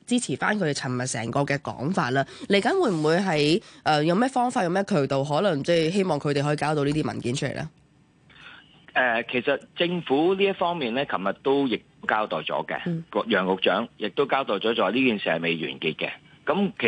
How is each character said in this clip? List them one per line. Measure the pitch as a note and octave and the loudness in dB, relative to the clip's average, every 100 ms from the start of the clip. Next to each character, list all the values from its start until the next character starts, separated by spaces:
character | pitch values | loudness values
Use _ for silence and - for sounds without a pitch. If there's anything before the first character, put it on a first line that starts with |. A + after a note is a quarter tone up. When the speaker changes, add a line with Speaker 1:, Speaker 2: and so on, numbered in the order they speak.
| - | -2
Speaker 1:
支 | A#3+ | -2
持 | - - | 0 -2
返 | G3 G#3+ | 0 0
佢 | E3 | 0
哋 | |
尋 | C#3 C3+ B2 | -2 -2 -2
日 | B2+ | -4
成 | A#2+ A2+ | -4 -2
個 | C3+ | -2
嘅 | C#3+ C#3+ | 0 -2
講 | B2 - C#3 | -4 -6 -2
法 | F#3+ C3 | 0 0
啦。 | C3 C3+ - - | 0 -2 -6 0
嚟 | G3+ | 2
緊 | G#3 F#4+ | 2 2
會 | D#4+ | 2
唔 | E3 | 2
會 | D3+ E3+ | 2 2
喺， | G3 D#3 D3 F3 - - | 2 2 2 2 -2 -6
呃， | - D3+ | 0 2
有 | D#3 F3 | 4 2
咩 | B3+ | 2
方 | C4 B3 | 2 0
法， | B3 | 0
有 | F3+ | 0
咩 | F#3 | 0
渠 | G3 F#3 C3+ | 0 0 2
道， | C#3 | 0
可 | C#3+ D3 | 0 0
能 | G3+ D3 | 2 0
即 | C#3 | 2
係 | E3+ D#3+ | 2 2
希 | G3 F#3+ | 0 0
望 | D3 | 0
佢 | D3 | 0
哋 | C#3+ | 0
可 | D3 | 0
以 | D3+ | 0
交 | D3 D#3 | 0 0
到 | |
呢 | C#3 | 0
啲 | D3+ C3+ | 0 -2
文 | A2 | -4
件 | A#2 | -4
出 | C3+ C3+ | -4 -4
嚟 | - | -6
呢？ | D#3 - _ _ _ _ _ - - - - - - | -10 -12 _ _ _ _ _ -20 -20 -20 -20 -20 -6
Speaker 2:
呃， | - B2+ A#2 | 0 2 0
其 | A#2 C3 | 0 -2
實 | A#2 C#3 - - | 0 -2 -4 -2
政 | F3 F3 | -2 -2
府 | - C3+ E3+ F#3+ | 0 2 4 4
呢 | |
一 | G3 | 2
方 | G3 F3 E3+ | 2 -2 0
面 | B2+ | -2
呢， | A#2+ C#3+ | -2 -2
琴 | G2 | -2
日 | G2 F#2+ | -4 -2
都 | - C#3 C#3 | 0 2 2
亦 | G#2 - _ - | -2 -6 _ -2
交 | A2 G#2+ | 0 0
代 | D#2+ | -4
咗 | D#2 C#2+ D#2 | -4 -4 -4
嘅， | C#2+ F3+ | -6 -4
Speaker 1:
嗯。 | E3 E3 | -6 -4
Speaker 2:
個 | G#2 G#2 | -4 0
楊 | G2+ F#2 | 0 2
局 | F#2+ | 2
長 | G#2+ F#2 A#2+ - | 2 0 -2 -6
亦 | G#2 | -6
都 | - C#3 | -2 0
交 | C#3 | 0
代 | C3+ G2+ | 0 -2
咗， | A2 | 0
就 | A#2 | 2
話 | F#2+ | 2
呢 | A#2 | 2
件 | C3 G#2+ | 2 2
事 | - | 0
係 | E2 | -2
未 | E2 E2+ | 0 -2
完 | D#2 C2 | -4 -4
結 | D#2+ D2 | -6 -4
嘅。 | - - - - - | -8 -8 -18 -14 -2
咁 | E3 G3+ | 0 0
其 | - | 0